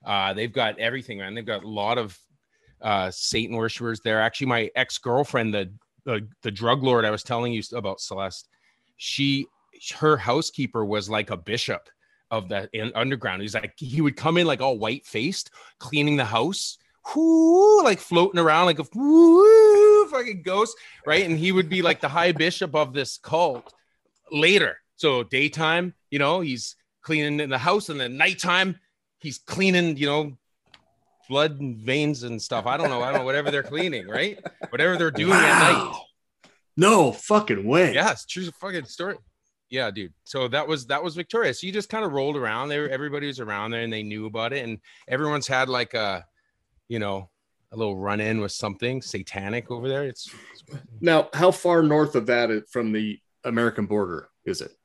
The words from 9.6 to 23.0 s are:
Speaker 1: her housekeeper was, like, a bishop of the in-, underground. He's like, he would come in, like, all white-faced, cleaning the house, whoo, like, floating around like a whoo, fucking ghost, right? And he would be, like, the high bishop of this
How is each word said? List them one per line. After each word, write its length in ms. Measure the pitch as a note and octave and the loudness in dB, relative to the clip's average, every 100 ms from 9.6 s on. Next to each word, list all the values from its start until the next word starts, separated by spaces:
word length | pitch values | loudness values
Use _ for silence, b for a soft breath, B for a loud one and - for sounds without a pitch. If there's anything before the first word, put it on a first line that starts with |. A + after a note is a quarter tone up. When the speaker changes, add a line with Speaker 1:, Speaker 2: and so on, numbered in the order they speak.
| _ _ - - | _ _ -16 -2
Speaker 1:
her 200 | D#3 D3+ | 0 2
housekeeper 680 | G#2 C3 D#3+ - B2+ A#2 | 0 -2 -2 -6 -6 -4
was, 260 | G#2 G#2 G2 | -4 -4 -2
like, 200 | G#2+ G#2 | -4 -4
a 60 | F#2+ | -8
bishop 520 | E2+ A#2 - F#2 _ _ _ _ _ | -6 -6 -4 -8 _ _ _ _ _
of 180 | A2 F#2 | -8 -4
the 200 | G2+ F#2+ | -8 -6
in-, 200 | A2 A2 | -8 -6
underground. 460 | A2 B2+ C3+ G#2+ F#2 | -4 -4 -4 -6 -6
He's 140 | G#2 | -6
like, 180 | G#2+ G#2+ _ | -6 -8 _
he 240 | C3+ C#3 | -8 -2
would 160 | D3 - | -2 0
come 200 | D#3 E3+ | 0 2
in, 100 | E3+ | 2
like, 140 | C3 | 0
all 180 | C3 A#2+ | -2 -2
white-faced, 720 | A2 C3+ - A2 C3+ G3 - b b b | -4 -6 -6 -4 -4 -6 -12 b b b
cleaning 380 | B2+ D3 D3 D3 | -6 -2 0 0
the 80 | |
house, 520 | A#2 A2+ C#3 F#3+ - - _ _ - | 0 -2 -2 -4 -10 -12 _ _ -8
whoo, 680 | D4 D#4+ E4 D#4+ F4 G#4 G#4+ | 0 4 4 6 6 8 8
like, 160 | D4+ F#3+ | 6 2
floating 420 | - E3+ E3+ F3 | 2 2 4 4
around 260 | D#3+ D#3 F3+ | 4 6 4
like 120 | D3+ | 2
a 60 | D3+ | -4
whoo, 1120 | G#3+ C#4+ D#4+ E4+ E4+ G#4 A4 G#4+ G#4 G#4 G#4 F#4+ | -2 6 8 10 10 10 10 10 10 10 8 6
fucking 340 | C#4+ A#3+ G3 | 0 -4 -6
ghost, 340 | D#3+ F#3+ A3+ - B B - | -2 0 0 -4 B B 0
right? 180 | D#3 | 2
And 140 | F#3 D#3+ | 2 0
he 140 | F3 | 2
would 160 | F#3 E3 | 2 0
be, 120 | F#3 | 0
like, 180 | E3+ D#3 | 0 0
the 80 | D3 | 0
high 240 | D#3 F3 | 2 2
bishop 420 | D#3+ D#3+ - F3+ | 2 0 -2 -4
of 180 | D3+ C#3+ | -2 -2
this 240 | C3+ | -4